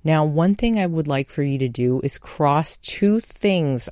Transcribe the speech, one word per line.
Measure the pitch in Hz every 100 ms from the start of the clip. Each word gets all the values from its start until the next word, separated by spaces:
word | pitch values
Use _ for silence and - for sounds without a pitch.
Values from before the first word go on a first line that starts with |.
Now, | 156 156
one | 156 147 175
thing | 202 233 220
I | 180
would | 160 147
like | 139 139
for | -
you | 143 135
to | 131
do | 120 123 127
is | 143 -
cross | - - 147 147 160 -
two | - - 202 220
things | - - 208 185 147 127 -